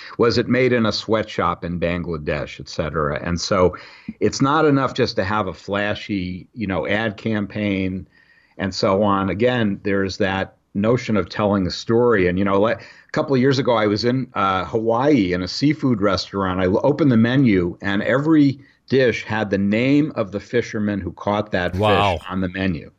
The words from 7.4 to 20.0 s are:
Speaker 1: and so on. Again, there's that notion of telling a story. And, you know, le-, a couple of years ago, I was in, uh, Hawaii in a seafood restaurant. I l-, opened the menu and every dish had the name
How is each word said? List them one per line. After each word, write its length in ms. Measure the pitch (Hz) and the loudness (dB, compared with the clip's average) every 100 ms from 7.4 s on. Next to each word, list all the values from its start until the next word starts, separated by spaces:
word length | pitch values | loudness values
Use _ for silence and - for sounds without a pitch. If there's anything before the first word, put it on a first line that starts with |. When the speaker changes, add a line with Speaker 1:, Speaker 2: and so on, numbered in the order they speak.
| 101 110 104 95 92 92 87 _ _ _ _ - | -4 -4 -2 -2 -4 -6 -10 _ _ _ _ -8
Speaker 1:
and 180 | 92 | -6
so 280 | - 113 95 | 0 0 2
on. 260 | 104 98 95 | 2 2 0
Again, 520 | 92 120 123 107 95 | 0 0 2 0 -2
there's 320 | 104 98 95 - | -2 -2 -2 -2
that 400 | 95 95 95 _ _ | -2 -2 -4 _ _
notion 420 | 101 110 127 - 101 | -2 0 0 0 -2
of 120 | 85 | -2
telling 380 | - 104 101 90 | -2 0 2 0
a 40 | |
story. 560 | - - 117 120 107 90 | -4 0 2 4 4 2
And, 100 | 90 | 2
you 60 | |
know, 160 | 101 98 | 0 2
le-, 140 | 110 | 2
a 360 | - - - _ | -2 -8 -20 _
couple 220 | 156 151 | -4 0
of 60 | 131 | 2
years 180 | 135 131 | 4 2
ago, 140 | 127 113 | 2 2
I 100 | 107 | 2
was 180 | 104 | 2
in, 260 | 120 131 123 | 0 -2 -2
uh, 300 | 104 98 92 | -2 0 0
Hawaii 680 | 90 117 113 117 143 139 90 | -2 -2 0 2 4 4 2
in 100 | 87 | 0
a 60 | 90 | -4
seafood 520 | - 143 147 139 110 | 0 0 2 0 2
restaurant. 600 | 101 92 - 98 95 92 | 0 0 -2 -2 -2 0
I 40 | |
l-, 160 | 92 98 | 2 2
opened 260 | 139 147 147 | 2 2 4
the 60 | 113 | 4
menu 640 | 117 131 127 92 87 85 | 4 4 4 4 0 -4
and 220 | 98 101 | -4 -2
every 560 | 80 127 156 156 143 135 - _ - | 0 0 4 4 4 0 -10 _ -2
dish 360 | 131 127 107 | 2 2 0
had 260 | - 110 104 | -4 -4 0
the 80 | 98 | 0
name 540 | 101 107 131 143 | 2 2 4 2